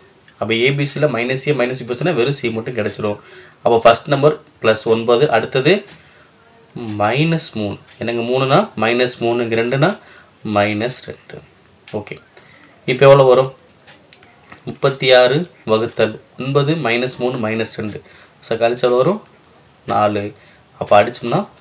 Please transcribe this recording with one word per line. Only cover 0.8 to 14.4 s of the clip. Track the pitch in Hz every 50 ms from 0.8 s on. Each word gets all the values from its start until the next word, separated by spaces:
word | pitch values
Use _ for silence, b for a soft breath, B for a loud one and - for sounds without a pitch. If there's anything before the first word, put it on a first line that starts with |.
| 143
சில | 139 - 123 120
மைனஸ் | 120 120 113 120 127 131 131 - 147
ஏ, | 147
மைனஸ் | 127 123 123 127 123 120
பி | 117 120
போச்சுன்னா | - 147 143 156
வெறும் | 117 120 143 139
C | - - 117
மட்டும் | 110 110 107 131 123
கிடைச்சிரும். | 117 104 104 - - 107 104 104 B B B B B B B B _ -
அப்ப | 120 117 113
first | - 117 117 - -
number | - 139 139 135 151 151 - - _ _ _
plus | - 113 107 - -
ஒன்பது, | 117 113 113 113 120 120 117 147 -
அடுத்தது | - 107 110 - - 131 131 151 190 220 - B B B B B B B B B _ _ _ _ _ - - _ - - 117 110 107
மைனஸ் | 104 104 107 120 139 156 165 165 156 - - -
மூணு. | 110 104 101 95 - - - -
என்னங்க | - 107 113 120 117
மூணுனா? | 117 120 127 131 135 131 143 180 220 - - 110
மைனஸ் | 110 113 120 123 127 123 - -
மூணு, | 117 117 117 120 120
இங்க | 113 113
ரெண்டுனா | 113 117 120 131 135 147 185 214 B B B B B B B B _ - 110 104
மைனஸ் | 104 101 107 107 104 110 127 139 - -
ரெண்டு. | - - - _ - - - - - _ _ _ _ _ _ _ - -
ஓகே, | 107 - - - - - b b b b b b b b b b _ _
இப்ப | - 127 127 139
எவ்வளவு | 139 139 139 131 131
வரும்? | 127 127 135 135 - - _ _ _ _ _ - - - _ _ - - - - _ _